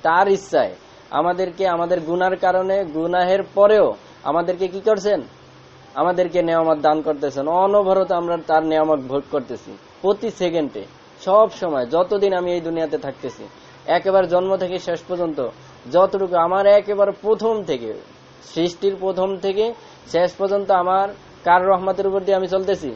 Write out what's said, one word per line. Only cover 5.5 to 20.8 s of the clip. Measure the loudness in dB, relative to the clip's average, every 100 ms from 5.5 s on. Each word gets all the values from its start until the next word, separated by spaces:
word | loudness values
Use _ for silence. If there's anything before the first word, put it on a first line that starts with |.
| -20 -20 -20 -14
আমাদেরকে | -2 0 0 0 0
নেয়ামত | 2 2 2 2
দান | 2 2
করতেছেন। | -2 -4 -4 -4 -2
অনবরত | 0 2 2 2 0 2
আমরা | -2 -2 -4 0
তার | 0
নেয়ামত | 2 0 2 0
ভোগ | -2 -6 -4
করতেছি | -6 -6 -14 -14 -20 -20 -6
প্রতি | -2 -2 -4
সেকেন্ডে, | -4 -2 -2 -4 -8 -16 -20 -20 -8
সব | 2 4 4
সময়, | 0 -4 -2 0
যতদিন | 0 0 2 0
আমি | 0 -2
এই | -4
দুনিয়াতে | -4 -4 -4 -4
থাকতেছি, | -8 -10 -12 -12 -20 -20 -20 -16 -2
একেবারে | 0 2 2 2
জন্ম | 0 0 -2
থেকে | -4 -6
শেষ | -6 -8 -6
পর্যন্ত | -6 -4 -4 -6 -8 -20 -20 -2
যতটুকু | 2 2 2 0 0
আমার, | 2 4 6
একেবারে | 4 4 0 0 0
প্রথম | -2 0 0 -2
থেকে, | -2 -4 -4 -10 -14 -20 -20 -20 -10
সৃষ্টির | -2 -2 0 -2 -2
প্রথম | -4 -2 -2 -2
থেকে | -2 0 -2 -4 -18 -20 -4
শেষ | 0 0
পর্যন্ত | 0 -2 0 2
আমার | 2